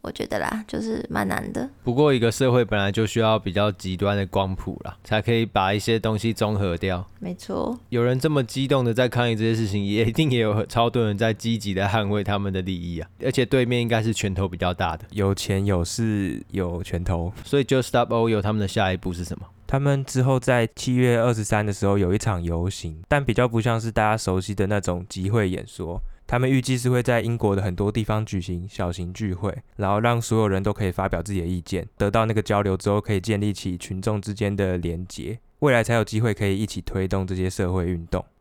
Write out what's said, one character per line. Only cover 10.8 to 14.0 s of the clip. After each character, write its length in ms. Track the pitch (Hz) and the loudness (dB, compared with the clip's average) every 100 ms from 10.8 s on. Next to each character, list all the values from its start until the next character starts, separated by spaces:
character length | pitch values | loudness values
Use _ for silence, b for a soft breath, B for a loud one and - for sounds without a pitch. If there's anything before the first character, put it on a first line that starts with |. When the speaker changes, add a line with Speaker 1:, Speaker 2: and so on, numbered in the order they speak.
| 117 | 2
Speaker 2:
多 160 | 120 | 2
人 140 | 110 101 | 0 2
在 160 | 113 | 0
积 240 | 110 117 113 | 0 -2 -2
极 160 | 104 | -2
的 100 | 92 | 0
捍 220 | 98 110 101 | 2 2 2
卫 160 | 104 | 0
他 160 | 98 101 | 0 -2
们 120 | 101 | 0
的 120 | 95 | -2
利 180 | 90 92 | -2 -4
益 200 | 85 85 | -4 -8
啊。 80 | 76 - | -10 -6
而 80 | 131 | -2
且 140 | 135 | 0
对 220 | 123 131 120 | 2 2 2
面 160 | 123 | 0
应 60 | 117 | 2
该 120 | 113 | 0